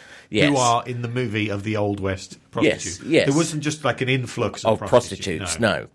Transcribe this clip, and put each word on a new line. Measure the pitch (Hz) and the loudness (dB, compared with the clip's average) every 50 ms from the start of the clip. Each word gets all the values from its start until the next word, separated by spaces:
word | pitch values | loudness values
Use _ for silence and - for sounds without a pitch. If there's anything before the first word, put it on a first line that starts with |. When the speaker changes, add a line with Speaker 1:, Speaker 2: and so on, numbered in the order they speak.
| - - - - - _ - | -20 -20 -20 -20 -14 _ 0
Speaker 1:
Yes. | 107 95 143 143 | 2 2 4 4
Speaker 2:
are | 131 127 120 117 120 120 | 4 4 4 2 2 0
in | 123 123 117 | -4 -6 -6
the | 120 117 | -6 -4
movie | 120 127 127 110 101 110 107 107 | -2 -2 -2 -2 -2 -2 -2 -2
of | 98 101 98 | -2 -4 -4
the | 110 107 | -2 -2
Old | 104 104 104 101 95 | 0 0 0 0 0
West | 92 95 95 95 - - - - _ _ | -2 -2 -2 -4 -6 -14 -18 -20 _ _
prostitute. | - 117 - - 80 - - 95 85 - | -2 2 2 2 2 0 -4 -8 -8 -8
Speaker 1:
Yes, | - | -4
yes. | - 160 139 98 | 2 4 4 4
Speaker 2:
There | 139 139 | 4 4
wasn't | 160 165 165 156 151 143 | 2 2 0 -2 -4 -4
just, | 147 - - - | -4 -4 -2 -2
like, | 127 117 - | -2 -2 0
an | 131 | 0
influx | 123 135 131 120 110 - 127 113 98 - - - | 0 0 0 -2 -4 -4 -2 -2 -2 -4 -2 0
of | 113 107 - | 0 0 0
Speaker 1:
Of | 107 | 2
Speaker 2:
prostitutes. | 95 135 120 - - 98 - - 95 85 78 | 4 4 4 4 2 -6 -6 -4 -4 -4 -4
Speaker 1:
prostitutes, | 92 87 80 - | -4 -4 -2 0
Speaker 2:
No. | 117 104 87 69 | 2 2 2 0
Speaker 1:
no. | 53 - | -4 -10